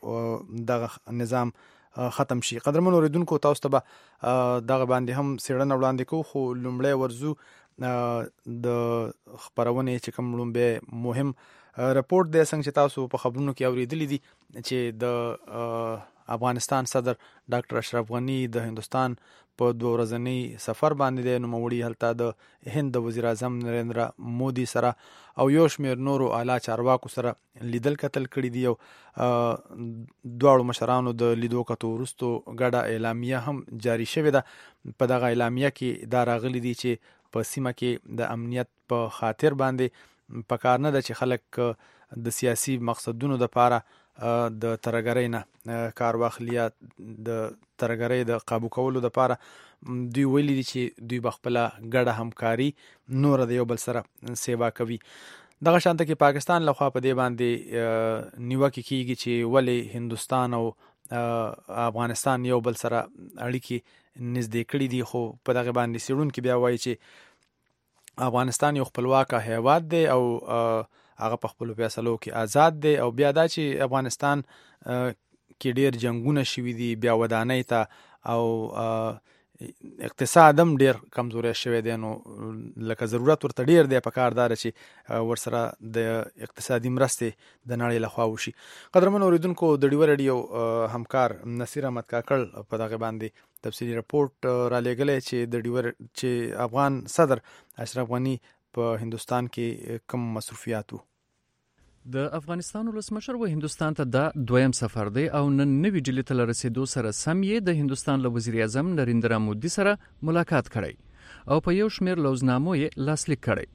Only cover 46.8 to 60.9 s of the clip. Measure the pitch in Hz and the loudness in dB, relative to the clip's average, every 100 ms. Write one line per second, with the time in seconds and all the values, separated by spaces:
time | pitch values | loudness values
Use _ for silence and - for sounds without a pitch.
46.8 | - _ 104 107 110 113 110 - _ - | -20 _ -18 -12 -6 -4 -6 -8 _ -4
47.8 | 117 113 117 127 120 117 - 113 117 - | -4 -2 0 0 0 -2 -2 -4 -2 -2
48.8 | 131 131 120 127 127 120 - - - _ | -2 0 -2 2 2 0 -6 -20 -20 _
49.8 | - 123 123 120 139 139 147 135 127 127 | -10 -6 -4 0 2 4 2 0 -2 -4
50.8 | 123 - 113 123 117 - 127 120 117 - | -6 -8 -8 -4 -4 -4 -2 0 0 -4
51.8 | 113 127 123 113 117 - 117 113 139 - | -2 0 2 0 -4 -4 -2 2 0 -2
52.8 | - _ - 131 143 139 120 123 117 117 | -20 _ -6 2 4 4 4 0 0 -2
53.8 | - 120 - _ 113 120 - 120 117 - | -2 -4 -6 _ -10 -8 -4 0 0 0
54.8 | 117 117 - - - - - _ 156 175 | -4 -6 -10 -20 -20 -20 -20 _ 4 6
55.8 | 180 165 156 156 143 143 - 175 156 139 | 4 2 0 4 4 4 0 2 2 2
56.8 | 139 131 127 127 127 120 123 120 - 117 | 0 0 0 0 0 0 0 0 -4 -4
57.8 | 117 113 113 113 - - 120 131 139 131 | 0 0 0 -2 -6 -10 -4 2 2 0
58.8 | 120 135 123 123 - 120 117 131 127 123 | -6 -4 -4 -4 -2 -2 2 2 4 0
59.8 | 110 120 117 113 - 131 123 120 113 - | -2 -8 -6 -8 -2 0 0 -2 -4 -6
60.8 | _ | _